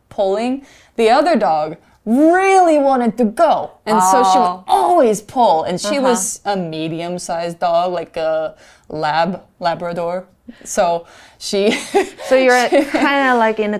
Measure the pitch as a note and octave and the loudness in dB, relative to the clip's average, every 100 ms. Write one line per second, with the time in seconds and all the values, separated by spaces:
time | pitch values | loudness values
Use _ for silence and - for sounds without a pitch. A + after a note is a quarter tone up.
0 | _ - G3 G3+ A#3+ C4+ - - _ - | _ -4 -2 -2 -2 -6 -10 -20 _ -2
1 | A3 C4 D#4+ D4 F#3+ D#3 D#3 E3 _ _ | 2 4 2 0 0 -2 -4 -8 _ _
2 | - A#3+ D#4 F4+ G4 F#4+ F4 D4+ C4+ C4 | -2 2 4 4 4 4 4 4 2 2
3 | A#3+ - A3+ G#3 D#4+ F#3 - - - G#3+ | 0 0 -2 2 2 2 -4 -10 -2 0
4 | F#3 F#3 F#3+ F#3 F3+ F#3 - G4 F4 F4 | 2 4 4 2 0 -2 -2 0 2 4
5 | B3 G3+ - C4 A3+ D#3+ D#3 F3 G#3 C#4+ | 2 0 -4 0 2 2 -2 -4 -4 -2
6 | C4 A3+ F#3+ - - G3 E3+ D#3 D#3 D#3+ | 0 0 -4 -8 -6 -6 -6 -8 -8 -8
7 | E3+ F3+ - E3+ E3+ E3+ F3+ E3+ F3+ F3 | -8 -10 -8 -6 -6 -4 -2 0 -2 -4
8 | D#3+ - D#3+ D#3+ D#3 - - _ - D#3 | -8 -6 -4 -2 -4 -10 -20 _ -14 -6
9 | D#3 D#3 E3+ F3+ - _ F3 D#3+ F3 F3 | -4 -2 -2 -4 -14 _ -6 -4 -6 -6
10 | E3+ F3+ F#3 _ - - - - F3+ E3+ | -6 -8 -10 _ -20 -20 -8 -2 0 -2
11 | E3+ - - _ - G3+ G#3 B3+ - G4 | -6 -20 -20 _ -6 -2 0 -2 -2 -2
12 | F#4+ - - C4 C4 B3 A#3+ D4 C#4+ D4 | -4 -8 0 2 4 2 2 0 0 -2
13 | C#4+ C#4 C4 B3 A3 A3 G#3 | 0 0 2 2 2 0 -4